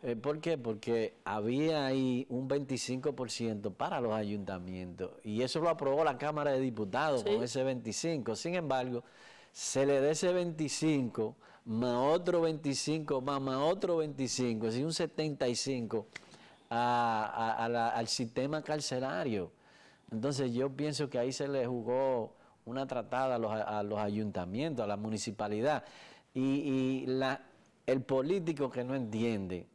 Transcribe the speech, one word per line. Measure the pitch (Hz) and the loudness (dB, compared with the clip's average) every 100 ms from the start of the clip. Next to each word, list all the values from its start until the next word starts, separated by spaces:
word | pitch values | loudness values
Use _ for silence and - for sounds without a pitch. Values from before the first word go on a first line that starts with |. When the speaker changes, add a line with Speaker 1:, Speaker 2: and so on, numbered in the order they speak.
Speaker 1:
Eh, | 131 117 | -4 -4
¿por | 139 156 | -2 -2
qué? | 160 156 | -2 -2
Porque | 117 104 - 117 110 - - | -2 -4 0 0 0 -4 -6
había | 107 107 127 156 156 | -2 0 2 2 2
ahí | 135 135 131 123 135 | 2 2 2 0 -2
un | 127 131 | -4 0
veinticinco | 139 135 127 - 127 143 | -2 0 -4 -2 -2 -2
por | 127 123 | -2 -4
ciento | - 117 107 101 | -2 -2 -2 -4
para | 92 147 170 | -4 -2 0
los | 120 | 0
ayuntamientos, | 110 104 104 95 95 90 92 90 85 92 - | 0 0 -4 -4 -6 -6 -8 -8 -8 -8 -8
y | 110 107 | -4 -2
eso | 127 165 | 0 2
lo | 165 | 0
aprobó | 156 139 139 | 2 2 2
la | 160 127 | 2 2
Cámara | 147 151 147 | -2 0 0
de | 131 | 2
Diputados | 131 110 104 117 156 135 | 0 -2 -2 0 2 2
Speaker 2:
Sí. | 104 | 2
Speaker 1:
con | 104 | 0
ese | 127 135 | 0 0
veinticinco. | 131 127 113 104 165 160 110 | 0 -2 -4 -4 -2 -2 -2
Sin | 107 170 | -4 -2
embargo, | 180 156 131 127 120 - - - - - | -2 0 -2 0 -4 -6 -20 -20 -20 -20
se | - - 131 | -10 -2 2
le | 139 139 | 4 6
da | 139 | 4
ese | 156 185 | 4 2
veinticinco, | 180 175 160 151 - 156 151 120 - 110 - - - - | 2 0 -2 -2 2 4 4 2 0 -2 -4 -20 -18 -4
más | 110 123 120 135 170 | 0 2 4 4 4
otro | 180 175 | 4 4
veinticinco | 165 156 151 131 - 156 147 139 | 4 2 0 -2 0 -2 0 -2
más, | 127 139 | 0 0
más | 135 131 | 0 2
otro | 151 190 190 170 | 2 2 2 2
veinticinco, | 156 139 127 - 123 113 113 | 0 -2 -2 0 0 2 0
es | |
decir, | 117 151 | 0 0
un | |
setenta | 156 160 - 156 139 127 | 0 -2 0 -2 0 0
y | |
cinco | 117 - 131 113 110 101 - - - - - - | 0 0 -2 0 -2 -4 -14 -18 -20 -20 -20 -4
a, | 117 120 120 117 110 107 - 113 113 | 0 4 4 4 2 0 -2 -2 0
a, | 117 | 0
a | |
la, | 120 117 | 2 0
al | 113 120 | 0 -2
sistema | - 117 123 135 156 | -2 -2 -2 -2 -2
carcelario. | 151 151 143 127 131 170 156 107 87 - - - - - - | -2 -4 -2 -2 -2 -2 0 0 -2 -10 -20 -20 -20 -20 -8
Entonces, | 113 131 139 131 | -4 -2 0 0
yo | 120 135 | 2 0
pienso | 135 147 147 143 | 0 -2 -2 -2
que | 127 | 0
ahí | 123 | 0
se | 135 143 | 0 -2
le | 139 120 | 0 0
jugó | 123 113 127 135 127 107 - - _ - | 0 0 2 2 2 -2 -8 -20 _ -8
una | 123 135 | -6 -2
tratada | 123 107 123 131 | -4 -2 0 2
a | 120 | 2
los, | 113 | 0
a | 110 101 107 | 0 -2 -2
los | 104 107 | -2 0
ayuntamientos, | 104 104 107 98 87 104 160 131 | 0 0 -2 -4 -4 -4 -4 -2
a | 104 | -2
la | 101 | -2
municipalidad. | 107 110 - 101 107 107 131 156 - - - - _ | -2 -4 -4 -4 -4 0 2 0 -2 -20 -20 -20 _
Y, | - 131 139 143 131 131 131 | -2 0 0 0 2 2 0
y | 127 | 0
la, | 131 131 135 - - - _ - | 0 0 -2 -8 -20 -20 _ 0
el | 135 | 0
político | 127 135 139 190 165 151 135 | 2 0 2 0 0 -2 -2
que | 123 | -2
no | 123 | -2
entiende | 135 117 110 117 110 95 90 85 | -2 -2 0 0 0 -2 -6 -8